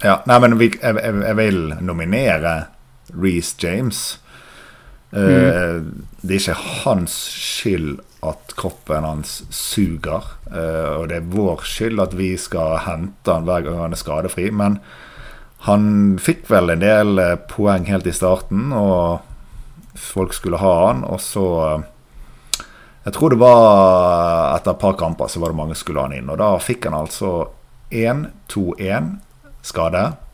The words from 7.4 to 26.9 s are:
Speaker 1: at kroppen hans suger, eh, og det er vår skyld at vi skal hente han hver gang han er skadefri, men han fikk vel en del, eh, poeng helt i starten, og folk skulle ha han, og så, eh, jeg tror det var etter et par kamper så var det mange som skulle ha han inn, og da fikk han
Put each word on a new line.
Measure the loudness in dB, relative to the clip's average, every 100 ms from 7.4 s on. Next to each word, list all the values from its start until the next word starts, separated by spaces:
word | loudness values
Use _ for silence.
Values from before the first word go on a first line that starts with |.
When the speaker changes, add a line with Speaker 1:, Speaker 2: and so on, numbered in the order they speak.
| -8 -4 -2 -2 -2 -8 -14 _
Speaker 1:
at | -10 -10 -12 -8
kroppen | -8 -8 -6 -4
hans | -4 -6 -8 -12 -12
suger, | -10 -6 0 0 -2 -6 -6 -8 -14 -12
eh, | -6 -4 -4 -4 -4
og | -6
det | -6
er | -4
vår | -2 -2 -2
skyld | -6 -4 -2 0
at | -2
vi | -2 -4 -4
skal | -6 -2 0 -2
hente | -4 -6 -8 -6 -2
han | -2
hver | 0 -2
gang | -2 -4
han | -4
er | -6
skadefri, | -6 -4 -4 -4 -4
men | 0 0 0 -6 -20 -20 -18 -18 -18 -20 -6
han | 2 4 4 4 4 4
fikk | 0 -2 2
vel | 2 4
en | 2
del, | 4 4 4 2
eh, | 2 0
poeng | -6 -2 0 2 0
helt | -2 -2
i |
starten, | 0 2 0 0 -4 -2
og | 0 2 2 0 -2 -6 -20 -20 -18 -18 -20 -20 -18
folk | -10 -4 -4
skulle | -4 -4 0
ha | 2 4 4
han, | 2
og | -4 -6
så, | -6 -2 0 0 0 -2
eh, | -6 -16 _ -20 -20 -20 -8 -8 -8 -20 -20 -14 -8
jeg |
tror | 0 2
det | 6
var | 8 10 10 8 8 6 4 2 2 2 0 0
etter | -2
et | 0
par | 0
kamper | 0 -2 -4 -6
så | -4
var | -4
det | -4
mange | -6 -6
som |
skulle | -6 -4
ha | -4
han | -6
inn, | -8
og | -2
da | 0 0
fikk | -2 -4
han | -4